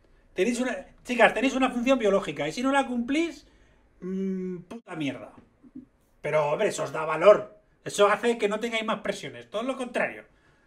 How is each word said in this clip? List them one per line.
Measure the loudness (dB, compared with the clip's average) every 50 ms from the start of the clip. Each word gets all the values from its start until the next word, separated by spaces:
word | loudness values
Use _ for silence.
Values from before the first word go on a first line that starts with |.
| _ _ _ _ _ _ -2
Tenéis | -2 0 0 0 -2
una, | -2 -4 -4 -6 -10 -16 -20 -18 -8
chicas, | -4 4 6 6 6 6
tenéis | 4 0 0 2
una | 2 0 0
función | 0 0 2 2 2 4
biológica | 4 2 2 2 0 -2 -6 -4 -4 -4
y |
si | -4 -2
no | -2 2
la | 2 2 0
cumplís, | 0 -2 -4 -2 -2 0 0 0 -2 -4 -10 -18 -20 _ _ _ _ _ _ _ _ _ -12
mm, | -10 -6 -4 -4 -4 -4 -4 -4 -6 -8 -8 -10 -12 -16
puta | -18 -18 -14 -12 -8
mierda. | -6 -4 -4 -6 -6 -12 -16 -20 -20 -20 _ _ _ _ -20 -20 -20 -20 _ _ _ _ _ _ _
Pero, | -6 0 0 2 2 2
hombre, | 0 0 0 0
eso | 0 -2 -6
os | -6
da | -4 -6 -4
valor. | -2 0 6 8 8 8 8 4 -8 -16 -20 _ _ _ _ -14
Eso | -8 2 4 4
hace | 4 4 2 0 0 0 0
que | 0 -2
no | -2 -2
tengáis | -4 -4 -4 -4 -2
más | -2 -4 -4
presiones. | -4 -8 -8 -8 -8 -12 -14 -14 -16 -8
Todo | -8 -6 -4
lo | -4 -6
contrario. | -6 -8 -6 -4 -4 -4 -4 -6 -12 -18 _ _ _ _ _ _ _ _